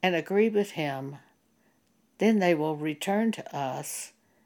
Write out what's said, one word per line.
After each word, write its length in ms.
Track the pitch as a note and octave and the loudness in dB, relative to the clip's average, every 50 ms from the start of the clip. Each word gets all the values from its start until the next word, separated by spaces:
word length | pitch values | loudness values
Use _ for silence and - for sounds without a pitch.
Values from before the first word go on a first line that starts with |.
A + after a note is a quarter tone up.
and 140 | - F#3 F3 | 0 0 0
agree 340 | E3 D#3 - G3 G3+ A3 A3+ | 0 -2 0 2 2 2 4
with 220 | G#3+ G#3 G3+ G#3 | 2 0 0 -2
Him, 480 | - F3 D3+ C#3+ C#3 C3+ C3+ C#3 C#3+ D3 - _ _ _ _ _ _ _ _ _ _ _ _ _ _ _ _ _ _ | -4 -4 -4 -4 -4 -6 -8 -10 -12 -14 -20 _ _ _ _ _ _ _ _ _ _ _ _ _ _ _ _ _ _
then 220 | - F#3+ A3 A3 G#3 | 0 2 4 4 4
they 160 | F#3 F3 E3+ | 4 4 4
will 200 | D3 D3+ D#3 D#3 | 4 2 0 -2
return 560 | D3 D3+ D#3 D3+ D3 - G3 G3 G#3 A3+ A3+ - | -2 -4 -6 -6 -4 -4 -2 0 2 2 0 0
to 220 | - - - - | -2 -8 -10 -8
us 580 | D3 C#3 C3 B2+ C#3 D3+ - - - - - - _ _ _ _ _ _ | -6 -6 -4 -6 -8 -8 -10 -10 -12 -12 -14 -18 _ _ _ _ _ _